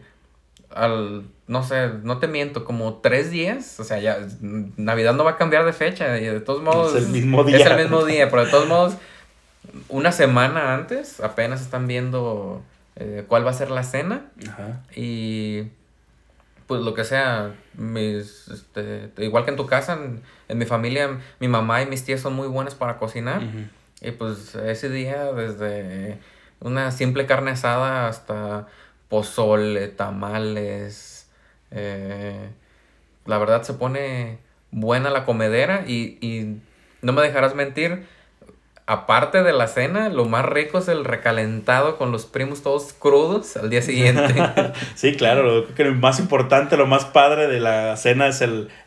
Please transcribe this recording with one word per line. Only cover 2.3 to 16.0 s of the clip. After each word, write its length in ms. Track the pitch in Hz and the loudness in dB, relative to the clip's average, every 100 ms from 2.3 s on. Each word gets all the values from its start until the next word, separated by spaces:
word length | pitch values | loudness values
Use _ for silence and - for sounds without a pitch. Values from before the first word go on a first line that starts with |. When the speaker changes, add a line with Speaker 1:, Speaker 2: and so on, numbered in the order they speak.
| 151 143 143 110 | -2 -4 -6 -6
Speaker 1:
como 300 | 117 110 110 | -4 -6 -2
tres 340 | 120 127 160 | 0 2 0
días, 480 | 170 170 262 - - | -2 -4 -4 -10 -14
o 40 | 110 | -6
sea, 140 | 107 | -4
ya, 180 | 107 101 98 - | -2 -2 -6 -12
mm, 300 | 104 107 98 - | -8 -8 -8 -6
Navidad 360 | 107 113 113 | -4 2 2
no 100 | 135 | 4
va 80 | 156 | 2
a 60 | 160 | 2
cambiar 260 | 165 151 165 | 2 4 2
de 60 | |
fecha, 440 | 160 160 185 151 117 | 0 -2 -2 -2 -2
y 60 | 110 | -4
de 140 | 107 | -4
todos 200 | 107 139 | -4 -2
modos 320 | 160 165 160 131 | 2 2 2 2
Speaker 2:
Es 100 | 120 | 0
el 40 | |
mismo 300 | 127 127 131 | 0 4 4
Speaker 1:
es 60 | 143 | 8
Speaker 2:
día. 200 | 269 - | 8 8
Speaker 1:
el 100 | 135 | 8
mismo 200 | 160 160 156 | 4 4 4
día, 240 | 156 139 | 4 4
pero 140 | 123 117 | 4 6
de 60 | |
todos 160 | 143 151 | 6 6
modos, 280 | 170 180 185 - - - _ _ _ - - - | 4 4 0 -12 -20 -20 _ _ _ -20 -20 -8
una 240 | 135 165 | 0 0
semana 600 | 170 135 123 131 156 139 | 4 4 6 2 2 -2
antes 460 | 131 - 262 302 - | -2 -4 -8 -8 -8
apenas 400 | 107 - 117 131 | -6 -2 -2 -4
están 260 | 131 127 127 | -6 -4 -4
viendo, 760 | 123 127 127 120 104 98 95 - _ _ - | -4 -4 -4 -4 -4 -6 -10 -14 _ _ -14
eh, 280 | 110 104 101 | -10 -10 0
cuál 180 | 117 120 | 2 2
va 60 | |
a 20 | |
ser 160 | 127 135 | -2 -4
la 120 | 131 | -4
cena. 420 | 127 135 170 262 - - 107 | -4 -4 -4 -6 -10 -18 -16
Speaker 2:
Ajá. 320 | 98 104 123 - - | -12 -12 -12 -14 -10
Speaker 1:
Y, 680 | 120 113 110 110 107 107 110 - _ _ | -8 -6 -6 -6 -6 -6 -10 -14 _ _